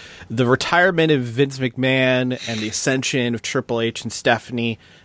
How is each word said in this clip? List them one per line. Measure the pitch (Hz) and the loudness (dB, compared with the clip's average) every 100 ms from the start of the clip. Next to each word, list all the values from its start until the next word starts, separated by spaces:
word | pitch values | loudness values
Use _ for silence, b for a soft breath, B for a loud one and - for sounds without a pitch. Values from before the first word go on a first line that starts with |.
| B B - | B B -6
the | 117 | 0
retirement | 120 127 - 175 185 165 160 | 2 2 2 4 4 4 2
of | 143 | 2
Vince | 120 117 139 135 | 0 0 0 0
McMahon | 127 127 131 131 127 127 127 127 - | -4 0 0 2 4 2 0 -4 -6
and | 110 | -6
the | 110 | -4
ascension | - 135 135 - 135 120 | -2 0 0 0 -2 -2
of | 117 | -2
Triple | - 135 - 117 | -4 -4 -2 -2
H | 117 - | -2 -4
and | 113 | -8
Stephanie | - 127 113 - 123 117 110 B B | -2 2 2 0 -6 -4 -6 B B